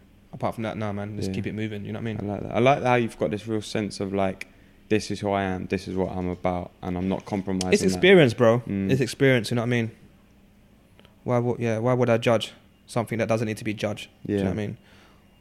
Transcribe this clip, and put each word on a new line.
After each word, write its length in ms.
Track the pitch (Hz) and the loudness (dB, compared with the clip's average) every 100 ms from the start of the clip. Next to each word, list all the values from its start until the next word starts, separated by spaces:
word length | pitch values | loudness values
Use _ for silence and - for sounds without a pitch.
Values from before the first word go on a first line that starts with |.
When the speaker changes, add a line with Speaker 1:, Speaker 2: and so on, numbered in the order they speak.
| - - - | -16 -20 -20
Speaker 1:
apart 220 | - 107 95 | -8 -6 -4
from 80 | |
that, 120 | 110 - | -6 -4
nah, 160 | 107 | -6
man, 240 | 101 101 104 | -6 -8 -6
just 120 | 101 | -6
Speaker 2:
Yeah. 40 | 95 | -4
Speaker 1:
keep 100 | 98 | -6
it 80 | |
moving, 300 | 101 110 104 104 | -6 -6 -8 -8
you 60 | |
know 60 | 107 | -8
what 80 | 113 | -6
I 20 | |
mean? 40 | 104 101 | -6 -6
Speaker 2:
I 40 | |
like 100 | 101 | -6
that. 120 | - | -4
I 40 | - | 2
like 240 | 123 147 | 4 4
how 120 | 123 123 | 2 2
you've 220 | 117 - | 0 -2
got 120 | 107 | -2
this 160 | 104 107 | -2 -4
real 140 | 110 | -6
sense 380 | 101 110 101 - | -4 -4 -4 -4
of, 120 | 98 | -4
like, 360 | 98 95 95 - - - - - | 0 -2 -4 -12 -20 -20 -20 -2
this 200 | 107 - | -2 0
is 100 | 101 | -4
who 100 | 104 | -2
I 120 | 98 | 0
am, 240 | 95 92 92 | 0 -4 -4
this 200 | 98 95 | -4 -4
is 80 | 92 | -2
what 200 | 92 92 | -2 -2
I'm 120 | 90 | -4
about, 420 | 87 92 90 90 - | -2 -2 -2 -6 -10
and 140 | - 90 | -6 -2
I'm 120 | 95 | -2
not 140 | 92 - | -2 -2
compromising 460 | 101 95 95 185 | -4 -2 -2 2
Speaker 1:
It's 80 | 185 | 2
Speaker 2:
that. 60 | - | 2
Speaker 1:
experience, 440 | 185 180 196 135 | 4 8 8 8
bro. 260 | 110 117 120 | 6 4 4
Speaker 2:
Mm. 300 | - 98 95 | 0 -2 0
Speaker 1:
It's 120 | 131 | 0
experience, 480 | 120 - 139 131 107 | 0 2 4 4 2
you 40 | 120 | -2
know 40 | |
what 40 | 117 | 0
I 40 | |
mean? 200 | 120 113 - - _ _ _ - _ _ _ _ - - _ | 0 -2 -6 -20 _ _ _ -20 _ _ _ _ -20 -20 _
Why 140 | - 120 | -2 0
would, 200 | 120 - | 0 0
yeah, 180 | 120 110 | -2 0
why 160 | 120 | 2
would 140 | 127 123 | 2 4
I 100 | 113 | 4
judge 340 | 117 113 - - _ _ - | 4 2 0 -12 _ _ -8
something 320 | - 107 113 | -4 -2 -2
that 100 | 110 | 0
doesn't 180 | 113 113 | 0 0
need 120 | 107 | -4
to 60 | |
be 100 | 117 | -6
judged? 340 | 107 107 104 - _ - | -4 -4 -6 -10 _ -2
Do 60 | |
you 60 | 101 | 0
know 60 | |
Speaker 2:
Yeah. 60 | 95 | 2
Speaker 1:
what 80 | 104 | 0
I 80 | 104 | -4
mean? 100 | 110 _ - - _ _ _ | -8 _ -20 -20 _ _ _